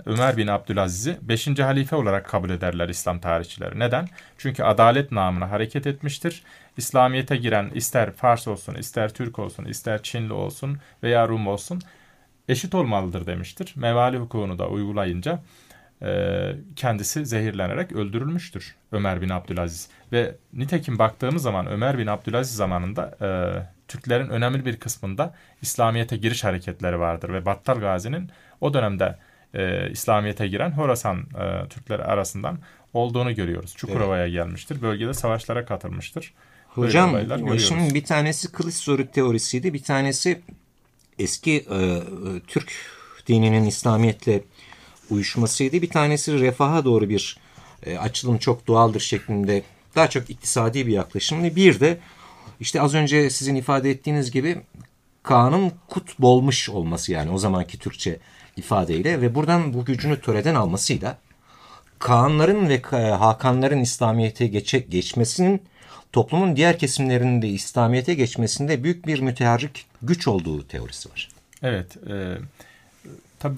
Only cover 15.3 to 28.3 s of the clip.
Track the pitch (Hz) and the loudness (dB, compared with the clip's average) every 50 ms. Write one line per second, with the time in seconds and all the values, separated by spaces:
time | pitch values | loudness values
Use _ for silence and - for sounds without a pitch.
15.3 | 175 170 - - - - _ - - - _ _ _ _ - 98 95 92 92 95 | -4 -6 -8 -14 -20 -20 _ -20 -20 -20 _ _ _ _ -6 -4 -2 -2 -2 -2
16.3 | 95 95 95 95 95 120 147 - - - - 123 113 104 101 - - 151 151 127 | -2 -2 -4 -4 -6 -8 -12 -16 -10 -6 -4 -2 -2 -2 -4 -6 -6 -6 -6 -4
17.3 | 117 110 107 110 98 98 92 92 98 156 180 175 - 110 104 101 98 117 135 147 | -4 -2 -2 -2 -4 -4 -4 -4 -4 -4 -6 -6 -6 -6 -6 -4 -4 -4 -4 -4
18.3 | 170 175 170 - - 95 - - - _ _ _ - 104 101 98 92 87 92 92 | -4 -6 -6 -8 -12 -14 -14 -16 -20 _ _ _ -4 -2 -2 -2 -2 -2 -2 -4
19.3 | 92 90 87 - 95 87 87 85 82 85 - - - - _ - 120 120 113 - | -4 -4 -6 -6 -6 -4 -4 -4 -6 -10 -14 -18 -20 -20 _ -2 0 0 0 0
20.3 | - - _ _ - 127 127 139 180 170 - - 120 107 - - - - - 127 | -4 -10 _ _ -10 -8 -4 -2 -2 -2 -2 -2 0 2 2 2 0 -2 -4 -2
21.3 | 147 170 143 120 101 92 90 - 104 104 120 135 139 123 113 104 104 104 - - | -2 -2 -2 -2 -2 -2 -2 -4 -4 -2 0 0 0 0 -2 -2 -4 -4 -4 -2
22.3 | 110 120 131 127 120 104 101 95 92 87 87 92 107 - 78 - - - 101 98 | -2 -2 -2 -2 -2 -2 -2 0 0 -2 -2 -4 -4 -6 -8 -8 -8 -6 -4 -2
23.3 | 95 92 90 90 92 92 90 - - _ _ - - - - 127 120 120 135 127 | -2 -2 -2 -2 -4 -6 -8 -10 -14 _ _ -16 -16 -10 -4 -2 0 0 0 -2
24.3 | 113 113 117 123 131 135 127 127 117 117 - 113 - - - 95 95 92 147 175 | -2 0 0 0 0 -2 -2 -4 -6 -6 -6 -10 -10 -8 -8 -6 -4 -4 -4 -4
25.3 | - - _ _ _ _ - - - - 117 113 113 117 117 113 120 107 104 110 | -6 -12 _ _ _ _ -10 -6 -2 0 2 2 2 0 -2 -2 -2 -2 -2 -2
26.3 | 117 - - 104 92 90 90 - 87 - 92 90 87 85 85 85 85 82 - 87 | -2 0 -2 -2 -2 -2 -4 -8 -8 -4 -4 -2 -2 0 0 -2 -2 -4 -6 -6
27.3 | 92 95 87 98 98 - - - 131 120 104 98 92 90 87 113 143 175 185 180 | -6 -4 -4 -4 -4 -4 -2 -2 -2 -2 -2 -2 -2 -2 -4 -6 -6 -8 -8 -10